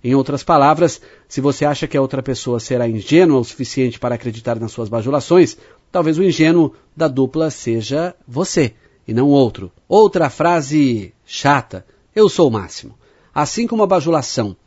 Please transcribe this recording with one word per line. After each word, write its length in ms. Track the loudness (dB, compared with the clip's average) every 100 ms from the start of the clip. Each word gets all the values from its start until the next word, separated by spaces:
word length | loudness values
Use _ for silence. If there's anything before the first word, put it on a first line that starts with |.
Em 120 | 0
outras 280 | 0 0 -4
palavras, 560 | 0 4 4 4 2 0 -18 _ _
se 140 | -4
você 240 | -2 0 -2
acha 200 | -2 -4
que 80 |
a 60 | -2
outra 220 | -2 -4
pessoa 360 | -6 -8 -4 -6
será 300 | -4 -2 -2
ingênua 500 | -4 0 4 4 2
o 60 |
suficiente 540 | 0 -10 -10 -4 -4 -2
para 160 | -6
acreditar 440 | -6 -8 -8 -6 -6
nas 140 | -6
suas 160 | -8 -6
bajulações, 720 | -6 -2 -4 2 4 4 0 _ _ _
talvez 240 | -2 -2 0
o 60 |
ingênuo 500 | 0 2 2 4 2 -2 _ -4
da 100 | -4
dupla 440 | 0 -2 -2 -4
seja 640 | -4 -6 -4 -4 -4 -6 -10 -12
você 460 | -6 -4 0 -2 -4 _ _ -6
e 60 |
não 160 | 0 4
outro. 420 | 4 2 -2 -16 _ _
Outra 440 | 4 4 4 -2
frase 840 | 0 0 0 0 0 2 0 -8 _ _
chata: 580 | -4 0 0 -2 -16 _ _ _ 2
"Eu 140 | 2
sou 180 | 4 2
o 20 |
máximo." 480 | 2 -6 -8 -20 -20 _ _ _
Assim 320 | -4 -4 -2 -4
como 160 | 0
a 40 | 2
bajulação 680 | 2 2 -2 -2 -4 -4 -6